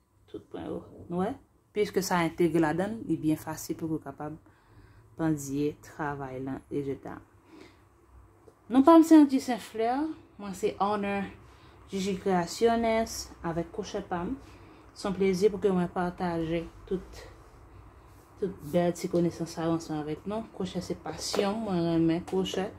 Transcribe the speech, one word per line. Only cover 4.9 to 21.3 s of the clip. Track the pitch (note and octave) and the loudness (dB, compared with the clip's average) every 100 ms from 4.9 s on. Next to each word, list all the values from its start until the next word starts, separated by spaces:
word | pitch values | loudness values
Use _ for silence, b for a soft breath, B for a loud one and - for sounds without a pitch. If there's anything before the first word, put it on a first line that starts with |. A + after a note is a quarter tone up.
| b b - | b b -4
pandye | D#3+ D3+ C#3 C#3 D3 D#3+ - | 0 0 -2 -2 -2 -4 -12
travay | - D3 C#3+ C3+ C3 | -8 -6 -6 -8 -8
lan | C3+ C3+ - | -8 -8 -6
e | C#3+ | -6
jeta. | C#3 C3 - - - _ B B B B B _ _ - - _ - _ - | -4 -8 -10 -14 -18 _ B B B B B _ _ -20 -20 _ -20 _ 2
Nou | A#3+ C4+ | 6 10
pa | E4 | 10
mse | D#4+ D#4+ | 12 10
Angie | C#4 C4+ | 10 6
Saint | - A3+ | 0 -4
Fleur, | - A3 A3+ C4 D#4 D4+ - - | -6 -2 0 0 -2 -6 -16 -14
mwen | G3+ F#3 | -12 -4
se | G#3 - | -4 0
Honor | G3 G#3+ G3+ G3+ F#3+ - B B B B - | 0 0 -2 -4 -6 -10 B B B B -10
Gigi | G3 F#3+ F#3 | -4 -4 -2
Creaciones | G3 F#3 E3+ - A#3 A#3 A3+ A3 A3+ - - - | 0 0 0 2 2 4 2 0 -2 -6 -12 -8
avèk | E3+ E3 E3 | -4 -4 -4
Kouchè | - F#3+ G3+ F#3 | -8 -8 -8 -6
Pam. | F3+ F3+ C4+ B B B B B | -6 -6 -8 B B B B B
Se | - G#3 | -8 -6
yon | F#3 | 0
plezi | F#3+ F#3 G#3 | 2 4 2
pou | G3+ | 4
ke | G#3 | 2
mwen | F#3 F3 | 2 0
pataje | F#3 F3 F3+ F3+ E3 D#3+ E3+ E3+ - - | -2 -4 -2 -2 -2 -2 -2 -4 -12 -8
tout, | F#3+ - - - - - - - - - - - - - - | -6 -6 -18 -20 -20 -20 -20 -20 -20 -20 -20 -20 -20 -20 -8
tout | F#3+ F#3 D3 | -6 -6 -2
bèl | F3 F3 E3+ | 0 2 0
ti | F#3 | -2
konesans | F3 E3+ - E3 - | 2 0 0 -6 -4
sa | E3 | -2
ansanm | E3 E3 D#3 | -2 -2 -6
avèk | D3+ D3+ F#3+ | -6 -8 -8
nou. | G#3+ A3 - | -8 -8 -8
Kouchè | F#3 F3+ | -6 -6
se | - F3+ | -6 -8
pasyon, | - D#3+ - | -10 -10 -2